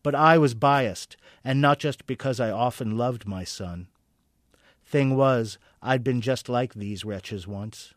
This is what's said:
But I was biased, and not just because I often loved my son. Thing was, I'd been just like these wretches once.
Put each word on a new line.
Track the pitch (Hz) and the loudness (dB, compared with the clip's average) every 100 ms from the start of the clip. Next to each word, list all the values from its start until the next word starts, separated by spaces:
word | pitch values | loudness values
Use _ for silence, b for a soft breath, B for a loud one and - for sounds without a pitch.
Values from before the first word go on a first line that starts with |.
But | 147 139 | 2 6
I | 156 165 | 8 8
was | 147 | 4
biased, | 113 143 139 120 87 - - b b | 2 2 4 2 -4 -14 -20 b b
and | 127 135 | -2 2
not | 143 143 | 4 2
just | 151 127 - | -2 -6 -8
because | 127 135 123 | -6 -4 -2
I | 113 | -2
often | 101 123 - 113 110 | 0 -2 -2 -6 -2
loved | 123 120 | -2 -4
my | 101 95 | -8 -10
son. | 90 - 90 87 90 _ _ _ _ _ _ b b b _ | -10 -10 -10 -10 -14 _ _ _ _ _ _ b b b _
Thing | 143 135 135 | 0 2 2
was, | 135 127 110 - b b | 2 2 -2 -8 b b
I'd | 120 131 | -4 -2
been | 127 123 | 0 -2
just | 117 127 - | -2 -4 -2
like | 120 127 | -4 -4
these | 107 101 98 | -8 -10 -10
wretches | 107 98 - 104 90 | -8 -10 -10 -12 -10
once. | 98 107 - - | -12 -12 -14 -20